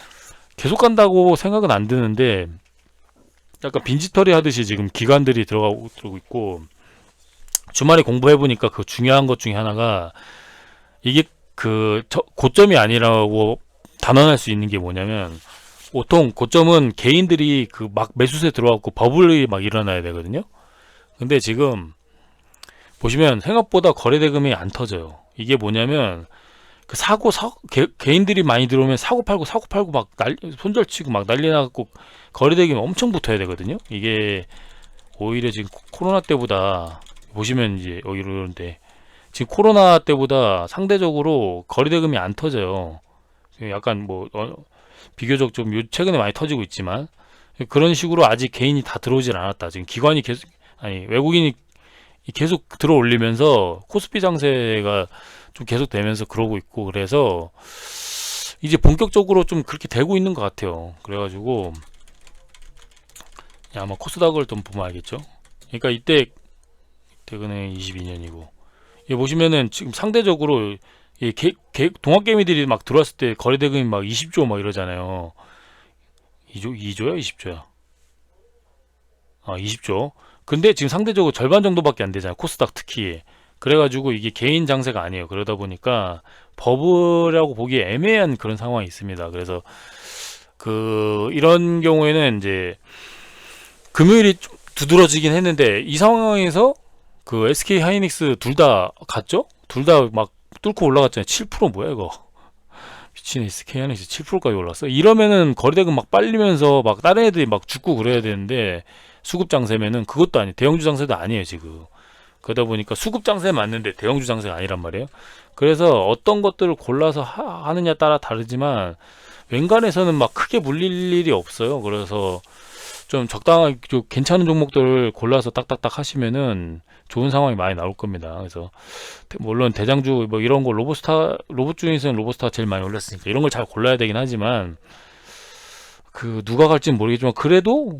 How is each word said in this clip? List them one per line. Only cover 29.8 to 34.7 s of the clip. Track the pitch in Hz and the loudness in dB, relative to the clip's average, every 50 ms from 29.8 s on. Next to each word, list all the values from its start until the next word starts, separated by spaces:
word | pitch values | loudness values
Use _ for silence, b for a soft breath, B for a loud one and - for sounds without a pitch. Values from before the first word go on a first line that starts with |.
| 202 170 | -2 -2
막 | 143 123 104 - _ | -2 -4 -6 -4 _
난-, | - 107 120 147 - - 165 143 | -4 -2 -2 -4 -6 -10 -16 -14
손절치고 | - - 202 208 240 202 - - - 156 135 | -8 -6 -4 0 -2 -2 -2 -4 -10 -6 -4
막 | 113 101 98 | -4 -2 -2
난리 | 104 120 139 156 160 | -2 -2 0 0 2
나갖고 | 156 147 135 123 - - 113 - _ b b b b b b b b | 2 0 0 -2 -4 -10 -10 -10 _ b b b b b b b b
거래대금이 | - 131 147 170 175 175 160 139 | 2 2 4 4 4 4 4 2
엄청 | 107 113 165 185 - 247 240 | 0 -2 -4 -4 -2 -2 -2
붙어야 | 190 160 - - 110 98 | -2 -2 -2 -2 -2 -2
되거든요. | 95 90 87 85 90 107 170 226 - - | -2 -4 -8 -8 -8 -8 -8 -10 -10 -12
이게 | 113 101 107 113 110 107 107 104 101 92 90 b b b b b | -8 -6 -4 -2 -2 -2 -2 -2 -4 -6 -8 b b b b b